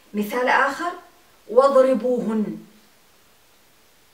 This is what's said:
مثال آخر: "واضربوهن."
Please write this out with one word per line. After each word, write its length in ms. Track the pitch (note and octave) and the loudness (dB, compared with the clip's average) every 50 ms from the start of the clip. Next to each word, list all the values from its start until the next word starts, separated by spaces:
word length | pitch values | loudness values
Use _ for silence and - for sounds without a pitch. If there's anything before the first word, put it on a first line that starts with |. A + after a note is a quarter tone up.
| _ _ - | _ _ -6
مثال 340 | G#3 G#3 - - B3 B3+ | -6 -6 -4 -4 -4 -2
آخر: 440 | - - - C4+ C#4 C#4 D4 E4 F4 F#4 - - - _ _ _ _ _ _ _ | 0 0 0 0 -2 -4 -6 -8 -10 -10 -12 -18 -20 _ _ _ _ _ _ _
"واضربوهن." 1160 | - G#3 B3 C4+ C#4 C#4 C4 C4 C4 C4 G#3 - B3+ B3 A#3 F#3 G#3 A3 A3 G#3 - - - - - _ _ _ _ _ _ _ _ _ _ _ _ _ _ _ _ _ _ _ _ _ _ _ _ _ _ _ _ | 0 2 4 4 4 6 4 4 4 2 0 0 -2 -2 -2 -2 -4 -2 -4 -4 -4 -8 -14 -16 -20 _ _ _ _ _ _ _ _ _ _ _ _ _ _ _ _ _ _ _ _ _ _ _ _ _ _ _ _